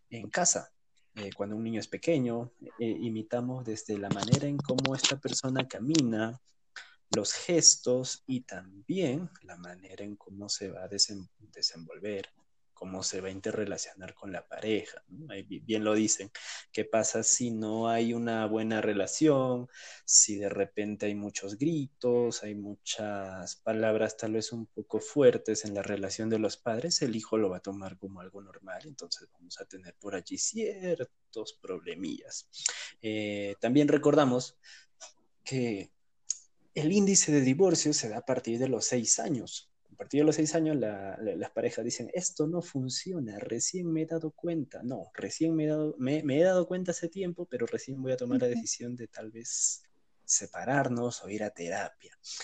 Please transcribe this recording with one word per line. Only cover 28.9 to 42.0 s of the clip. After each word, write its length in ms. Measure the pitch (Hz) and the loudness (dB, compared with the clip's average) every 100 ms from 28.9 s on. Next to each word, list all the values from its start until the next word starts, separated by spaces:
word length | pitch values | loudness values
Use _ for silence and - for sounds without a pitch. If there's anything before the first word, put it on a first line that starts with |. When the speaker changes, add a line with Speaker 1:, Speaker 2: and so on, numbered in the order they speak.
| - 85 - 85 | -16 -10 -10 -10
Speaker 1:
vamos 260 | _ 87 - | _ -18 -14
a 60 | - | -14
tener 300 | 92 92 - | -16 -18 -16
por 160 | 101 98 | -8 -8
allí 220 | - 95 | -8 -4
ciertos 1200 | - 214 220 202 185 170 127 _ _ 113 110 - | -4 -2 -4 -4 -4 -4 -4 _ _ -12 -12 -12
problemillas. 880 | 95 92 85 85 87 60 - - - - - - - - | -10 -10 -8 -8 -6 -8 -10 -14 -14 -6 -6 -4 -10 -10
Eh, 540 | 110 107 104 104 101 101 | -6 -4 -2 -4 -6 -2
también 300 | 117 135 147 | 4 6 6
recordamos 680 | 147 143 147 139 123 - - - - - - - - _ _ | 6 6 6 6 4 -2 -10 -20 -20 -20 -20 -20 -20 _ _
que 480 | - 135 120 101 92 _ _ _ - - - _ _ | -6 -2 0 -2 -6 _ _ _ -8 -8 -10 _ _
el 180 | - 151 | -2 4
índice 400 | 202 196 196 - | 6 6 6 6
de 100 | 147 | 6
divorcio 520 | 127 135 190 165 151 | 6 6 6 6 4
se 160 | 147 117 | 2 0
da 80 | 110 | -4
a 60 | - | -2
partir 340 | 127 117 117 | -2 0 0
de 80 | 131 | 0
los 180 | 117 - | 0 2
seis 340 | 127 113 - | 2 2 2
años. 520 | 220 135 107 - - _ _ | 2 -2 -4 -10 -14 _ _
A 40 | - | -16
partir 260 | - 139 | -2 4
de 40 | 151 | 6
los 100 | 151 | 6
seis 200 | 156 165 | 4 2
años, 220 | 156 151 | 2 2
la, 400 | 110 101 98 - | 0 -4 -6 -6
la, 140 | 107 98 | -4 -2
las 160 | 104 | -4
parejas 320 | - 117 117 | -2 -2 -2
dicen, 260 | 117 - | -4 -4